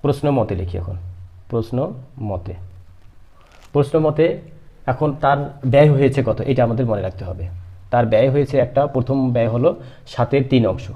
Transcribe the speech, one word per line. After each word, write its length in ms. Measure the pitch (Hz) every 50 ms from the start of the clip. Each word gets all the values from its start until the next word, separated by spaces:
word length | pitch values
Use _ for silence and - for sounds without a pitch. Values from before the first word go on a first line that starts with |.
প্রশ্ন 280 | - 143 139 - - 147
মতে 240 | 139 127 107 - 101
লিখি 240 | 87 90 87 - 95
এখন, 180 | 87 90 92 - - - - - - - - - - -
প্রশ্ন 440 | 120 117 110 - 123 123 139 - - - - - - -
মতে, 360 | 110 104 98 90 - 92 92 - - - - - - - - - - - - - - - - - - - - - - -
প্রশ্ন 260 | - 147 139 - - 160
মতে 400 | 156 151 151 151 160 175 196 202 - - - - - - - - -
এখন 300 | - 127 - 151 151 135 -
তার 180 | - 139 143 143 143 139 - - -
ব্যয় 240 | 127 120 139 151 151
হয়েছে 320 | 143 131 143 135 127 139 123
কত, 140 | 113 - -
এটা 240 | - 143 131 123 120
আমাদের 220 | 117 113 117 127
মনে 160 | 113 107 101
রাখতে 220 | 92 95 - - -
হবে। 240 | 87 87 - 87 - - - - - - - - -
তার 160 | - 120 117
ব্যয় 240 | 110 110 107 123 135
হয়েছে 280 | 131 143 139 - - 135
একটা, 280 | 123 127 - 139 143
প্রথম 460 | 143 - 131 123 - 135 139 131 127
ব্যয় 160 | 120 120 117 110
হলো 320 | 113 120 127 170 208 - - - - - -
সাতের 360 | - - - 120 - - 143 135 131
তিন 160 | 135 127 117
অংশ 240 | 95 95 - - - -